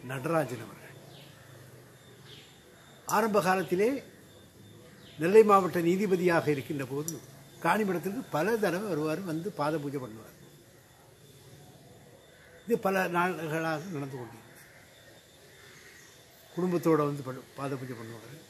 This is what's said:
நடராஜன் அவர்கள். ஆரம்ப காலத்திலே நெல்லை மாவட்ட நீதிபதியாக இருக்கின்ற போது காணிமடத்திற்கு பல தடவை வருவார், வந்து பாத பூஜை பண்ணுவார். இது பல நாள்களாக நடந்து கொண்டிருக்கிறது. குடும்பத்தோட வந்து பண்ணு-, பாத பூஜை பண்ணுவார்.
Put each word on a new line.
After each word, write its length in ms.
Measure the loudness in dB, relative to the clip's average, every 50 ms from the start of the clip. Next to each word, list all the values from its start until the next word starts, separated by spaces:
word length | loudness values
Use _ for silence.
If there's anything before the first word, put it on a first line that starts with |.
| -10
நடராஜன் 540 | -8 -8 -6 -2 0 2 2 0 0 -4 -10
அவர்கள். 380 | -10 -14 -16 -18 -18 -20 -20 -20 -20 -20 -20 -20 -20 -20 -20 -20 -20 -20 -20 -20 -20 -20 -20 -20 -20 -20 -20 -20 -20 -20 -20 -20 -20 -20 -20 -20 -20 -20 -20 -20 -20 -20 -20 -20 -20 -20 -20 -20 -6
ஆரம்ப 360 | 0 0 2 2 4 2 2
காலத்திலே 640 | 4 4 2 2 0 -2 0 2 2 2 0 -2 -8 -12 -20 -20 -20 -20 -20 -20 -20 -20 -20 -20 -20 -20 -20 -20 -20 -20 -20 -20 -20 -20 -8 -2
நெல்லை 240 | 0 8 8 8 10
மாவட்ட 360 | 10 8 6 6 4 0 2
நீதிபதியாக 720 | 2 2 2 2 4 2 2 4 4 4 4 4 4 2
இருக்கின்ற 340 | 0 0 0 -6 -6 -6 -4
போது 340 | -4 -6 -6 -6 -6 -10 -12 -14 -18 -20 -20 -20 -20 -20 -4 0
காணிமடத்திற்கு 600 | 2 2 2 2 0 0 -2 -2 -4 -6 -6 -8 -4
பல 260 | -2 0 0 2 0 2
தடவை 300 | 0 0 0 -2 -2 -2
வருவார், 320 | -2 -2 0 -2 -2 -4
வந்து 320 | -4 -6 -6 -4 -4 -6
பாத 260 | -4 -2 -2 -2 -2 -2
பூஜை 220 | -4 -4 -6 -6
பண்ணுவார். 400 | -8 -10 -14 -16 -18 -20 -20 -20 -20 -20 -20 -20 -20 -20 -20 -20 -20 -20 -20 -20 -20 -20 -20 -20 -20 -20 -20 -20 -20 -20 -20 -20 -20 -20 -20 -20 -20 -20 -20 -20 -20 -20 -20 -20 -20 -20 -20 -20 -20 -20 -20 -20 -2
இது 120 | -2 -2 0
பல 260 | 2 0 0 2 0
நாள்களாக 800 | 0 2 2 2 0 0 -4 -4 -4 -4 -2 -2 -2 -4 -4 -6
நடந்து 340 | -6 -8 -8 -8 -8 -10 -10
கொண்டிருக்கிறது. 320 | -12 -12 -16 -20 -20 -20 -20 -20 -20 -20 -20 -20 -20 -20 -20 -20 -20 -20 -20 -20 -20 -20 -20 -20 -20 -20 -20 -20 -20 -20 -20 -20 -20 -20 -20 -20 -20 -20 -20 -20 -20 -20 -20 -20 -20 -14 -6
குடும்பத்தோட 400 | -4 -2 0 0 2 4 4 4
வந்து 280 | 4 4 2 0 -4 -6 -8
பண்ணு-, 240 | -10 -10 -12 -16 -12
பாத 200 | -10 -8 -6 -6
பூஜை 200 | -6 -8 -10 -10
பண்ணுவார். 440 | -12 -12 -14 -14 -16 -16 -16 -18 -18 -20 -20